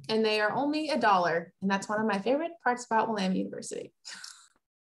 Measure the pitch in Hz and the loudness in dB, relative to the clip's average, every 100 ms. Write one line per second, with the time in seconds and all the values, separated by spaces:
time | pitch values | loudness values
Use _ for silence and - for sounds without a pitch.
0 | - 220 214 214 208 233 285 302 311 285 | -4 0 2 2 2 0 0 -2 -2 2
1 | 220 190 170 165 170 - 196 196 - 214 | 4 4 4 0 -4 -6 0 0 0 -2
2 | 220 202 214 285 339 - 254 247 - 226 | 0 0 2 0 0 -4 -2 0 0 0
3 | 226 208 190 190 196 - - - - _ | 0 0 0 0 -2 -6 -10 -10 -10 _
4 | - - - - - _ _ _ _ | -18 -16 -16 -18 -20 _ _ _ _